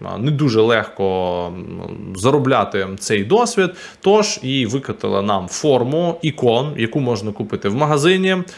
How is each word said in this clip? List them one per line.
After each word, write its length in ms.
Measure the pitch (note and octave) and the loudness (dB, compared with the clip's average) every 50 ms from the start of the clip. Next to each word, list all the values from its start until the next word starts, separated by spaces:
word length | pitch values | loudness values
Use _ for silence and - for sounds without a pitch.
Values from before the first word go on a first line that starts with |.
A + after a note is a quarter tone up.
| G2+ F#2 F#2 F#2+ | -12 -10 -6 -4
не 120 | A#2 D3 | -2 0
дуже 300 | D3+ C3+ D#3 C3+ A2 A2 | 0 2 2 2 4 4
легко, 840 | A2 A#2 A#2 A2 G#2 - - - G2 F#2+ F#2+ F#2 F#2 F2+ F2+ F2 F2 | 4 4 4 2 0 -2 -4 -4 -2 0 0 0 -2 -2 -2 -4 -4
м, 680 | E2+ F2+ F#2 - E2+ F2 F2+ F2+ E2+ E2+ F2 F2 F#2+ F#2+ | -6 -8 -10 -12 -12 -12 -10 -10 -10 -12 -12 -12 -10 -6
заробляти 720 | F#2 F#2+ B2+ C#3+ D3 B2+ C3 C3 A2+ G2 - - G2 F#2+ F#2+ F#2+ G2 | 0 2 4 4 4 4 4 2 2 2 0 -2 -4 -4 -4 -6 -8
цей 260 | - - A2 G2+ G2 | -4 -2 -2 0 0
досвід. 460 | G#2+ F#3 A3+ A#3+ A3+ - G3+ F#3 F3+ - - - - - - | 2 2 2 2 2 2 0 0 0 -2 -8 -18 -20 -12 -2
Тож 400 | - F#3+ G#3 G#3+ G#3 G#3 - - - | 2 4 4 4 4 2 -2 -6 -4
і 240 | C3 C3+ C#3 B2 | -4 -2 0 0
викатали 560 | G2+ A2+ C#3 C3 - G#2 - - G2+ G2 G2 G2+ | 0 -2 -4 -4 -6 -8 -6 -4 -2 0 0 0
нам 260 | G#2+ G2+ F#2+ F#2 F#2 | 0 0 -2 -2 -6
форму 680 | - - - D3+ C3 A#2+ A#2+ B2+ D3 E3 F3 E3+ E3+ - - | -6 -2 2 4 4 4 2 2 0 0 0 -2 -2 -2 -4
ікон, 500 | D3+ - - C3 A#2+ A2+ A#2+ C3+ D3+ C#3+ | -4 -2 0 2 2 4 2 2 -2 -2
яку 240 | - A2+ A2+ - D3+ | -4 -2 -2 -2 -2
можна 320 | C3+ A#2+ A#2 G#2+ G#2+ G#2+ G#2 | -2 -2 -2 -2 -4 -6 -6
купити 360 | - A2 G2+ A2 - - G2+ | -6 -6 -6 -6 -4 -4 -2
в 60 | G2+ | -2
магазині. 600 | C3 D3+ D3 D3+ C#3+ D3 F3+ F#3+ F#3 F#3+ F#3+ F#3 F#3 F3+ - - | 0 0 2 2 2 4 4 4 4 2 0 0 0 -2 -6 -12